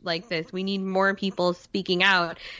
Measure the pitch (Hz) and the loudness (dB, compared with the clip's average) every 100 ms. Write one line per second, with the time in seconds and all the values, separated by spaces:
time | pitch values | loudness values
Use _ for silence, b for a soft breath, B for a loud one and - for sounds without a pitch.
0 | 180 165 165 170 160 185 190 196 190 190 | -6 -6 -4 -6 -4 -6 -4 -4 -2 2
1 | 196 196 196 185 180 175 - 196 185 180 | 2 2 -2 0 0 -2 -6 -6 -2 2
2 | 190 185 170 170 B | 4 4 2 -4 B